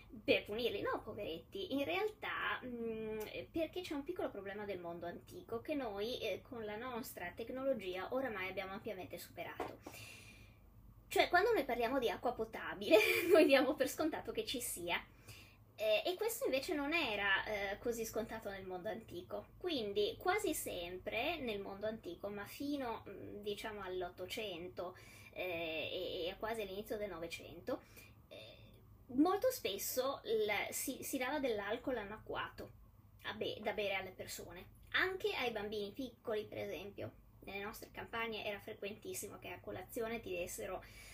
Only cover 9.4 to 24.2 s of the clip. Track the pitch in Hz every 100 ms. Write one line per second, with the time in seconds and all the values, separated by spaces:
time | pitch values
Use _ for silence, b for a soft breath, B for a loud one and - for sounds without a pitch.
9.4 | 165 - - - B B B B B B
10.4 | B B - - - - - 381 302 349
11.4 | 440 415 - 240 233 269 226 180 247 226
12.4 | 220 - - 190 214 320 - - 339 349
13.4 | 294 269 254 - 262 - 311 285 - 220
14.4 | 220 247 - - 170 185 - B B B
15.4 | B B - - 214 214 - 370 440 -
16.4 | 523 262 320 302 285 339 262 208 302 190
17.4 | 208 208 196 202 240 233 220 226 226 226
18.4 | 208 196 190 180 190 226 - - - 208
19.4 | - - 359 294 208 202 208 - 359 415
20.4 | 381 311 - - 175 185 - 214 285 330
21.4 | 247 202 196 196 214 220 180 175 202 208
22.4 | 202 - 285 285 247 226 - 196 196 202
23.4 | 208 202 226 208 185 185 175 175